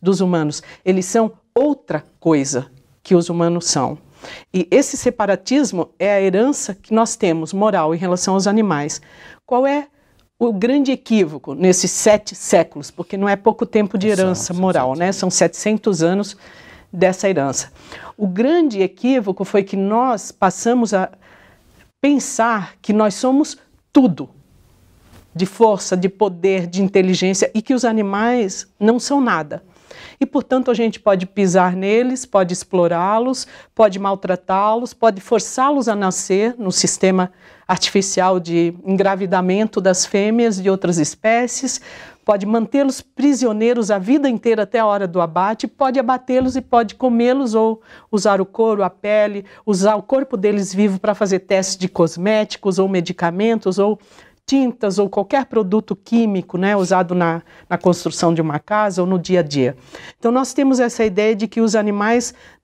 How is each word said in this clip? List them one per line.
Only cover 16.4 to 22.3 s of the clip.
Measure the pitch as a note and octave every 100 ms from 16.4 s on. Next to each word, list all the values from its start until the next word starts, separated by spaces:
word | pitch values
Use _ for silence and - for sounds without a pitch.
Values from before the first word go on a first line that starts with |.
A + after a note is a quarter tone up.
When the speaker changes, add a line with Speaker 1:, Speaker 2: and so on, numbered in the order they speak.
| - - - - _
Speaker 1:
dessa | F3+ F#3 F#3 G3+
herança. | F3+ C#3 C3+ - - - - - -
O | G#3
grande | F3+ B3+ F4 D#4 G3+
equívoco | F#3 - A#3+ C4 G3+ F#3
foi | F#3+ G#3
que | G3 G3
nós | G3 A3 B3+ G#3+ -
passamos | - F#3+ - A#3 B3 A3+
a | G3 F#3+ - - - - _ _ _ _ _
pensar | C#4+ C#4+ -